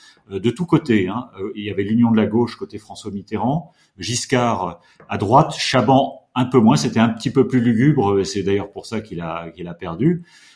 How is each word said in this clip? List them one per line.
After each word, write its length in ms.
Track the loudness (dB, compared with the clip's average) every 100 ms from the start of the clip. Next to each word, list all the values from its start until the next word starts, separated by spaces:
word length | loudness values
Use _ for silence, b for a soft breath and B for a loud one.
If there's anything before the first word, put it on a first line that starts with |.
| b b -12
euh, 100 | -4
de 100 | -2
tous 160 | -2 0
côtés, 420 | 0 2 0 0
hein. 200 | -6 -10 -10
Euh, 140 | -10
il 100 | -8
y 60 | -6
avait 140 | -4
l'union 260 | 0 2 4
de 60 | 4
la 100 | 2
gauche 300 | 0 -2 -6
côté 220 | -14 -14
François 320 | -16 -16 -12
Mitterrand, 600 | -12 -8 -6 -2 -4 -6 b b -12
Giscard, 680 | -8 -6 0 0 2 0 -4
euh, 380 | -10 _ _ -8
à 100 | -4
droite, 360 | 4 4 4 0
Chaban 640 | 0 2 4 4 2 -4 _
un 100 | -4
peu 140 | 2 4
moins, 180 | 6 4
c'était 240 | 2 2
un 80 | 2
petit 220 | 0 -2
peu 160 | 0 2
plus 140 | 2
lugubre, 600 | 2 2 2 2 2 2
et 40 |
c'est 180 | 0 -2
d'ailleurs 280 | -2 -2 -4
pour 140 | -12
ça 160 | -10 -10
qu'il 220 | -8 -10
a, 280 | -8 -8 -12
qu'il 180 | -14 -16
a 60 |
perdu. 500 | -12 -10 -2 0 0 B B B